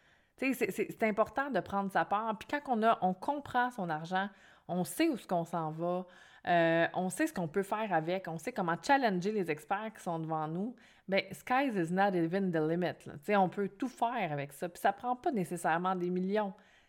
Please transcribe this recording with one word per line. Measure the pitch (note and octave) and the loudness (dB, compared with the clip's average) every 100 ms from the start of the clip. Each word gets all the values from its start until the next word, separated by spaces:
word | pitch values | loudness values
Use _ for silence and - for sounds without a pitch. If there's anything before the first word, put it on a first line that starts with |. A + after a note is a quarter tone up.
| _ _ _ _ | _ _ _ _
Tu | C4 | -2
sais, | |
c'est, | B3+ - | 0 -2
c'est, | F#3 G3+ | -2 -4
c'est | - A3 | 0 0
important | G#3+ G#3+ - C#4+ | 2 2 0 0
de | G#3 | -2
prendre | E3+ G3 G3 | 0 -2 0
sa | F#3 | 0
part. | E3 G3+ A3+ A3 | 2 0 -2 -6
Puis | - | -4
quand | D4 C#4+ A3+ | -6 -2 2
on | |
a, | A3 A3 | 4 4
on | F#3 | 2
comprend | F#3 - C#4+ C#4+ B3 B3 | 0 -2 -4 -2 0 0
son | B3 F3 | -2 -4
argent, | D#3 E3 F#3 G3+ - - - - | -4 -2 -2 -2 -6 -20 -20 -4
on | F3 | -2
sait | F3 - E4 | -2 0 0
où | A#3+ | 0
ce | - | -2
qu'on | F3 | -2
s'en | E3 F3 D#3 | -2 -4 -4
va, | D#3 E3+ F3+ F3+ - - - - | -4 -2 -2 -6 -16 -20 -10 2
euh, | F3 E3 E3 E3+ | 4 6 4 2
on | - F#3 | 0 -2
sait | F3+ D#4+ | 0 -2
ce | |
qu'on | G3+ E3+ | -2 -2
peut | G3 | -2
faire | G3 G#3+ A3 | -2 -2 0
avec, | E3 D#3 F#3 F#3 | 0 2 -4 -4
on | E3 | -8
sait | - | -6
comment | - F3 E3+ | -2 0 0
challenger | - C#4 A#3+ F#3 F#3 | 4 4 4 2 0
les | G#3+ E3 | 0 0
experts | D3 - G3+ A3 G#3+ | -2 -2 -4 -4 -8
qui | |
sont | - E3 | -6 -4
devant | D#3+ D#3+ D3+ | -2 -2 -2
nous, | E3 G#3+ B3 - - - | -4 -6 -8 -20 -20 -2
ben, | F#3+ - | -2 -2
skies | - - B3+ C#4 | -12 0 2 2
is | G3+ E3 | 0 0
not | F#3 G3+ | 4 4
even | F#3 E3 F#3+ F#3+ | 4 2 2 0
the | E3 | 2
limit, | D#3 E3+ E3+ - | 2 2 0 -4
là. | - - | -12 -12
Tu | |
sais, | - G#3 | 2 4
on | F3+ | 4
peut | G#3 G3 | 2 -6
tout | - B3+ | -4 -8
faire | - A#3 A#3+ F3 | -2 -2 0 -2
avec | D3 C#3 | -2 -6
ça. | - F3 | -6 -10
Puis | - | 0
ça | G3+ | 0
prend | G3 B3 B3 | 0 -4 -2
pas | F4+ | 0
nécessairement | B3 E3+ F3 F3 D#3+ F#3 | 0 -2 -2 0 2 0
des | F#3 F3 | 0 0
millions. | F3+ F#3 G#3 G3+ F#3+ - - | 0 0 0 -2 -6 -20 -20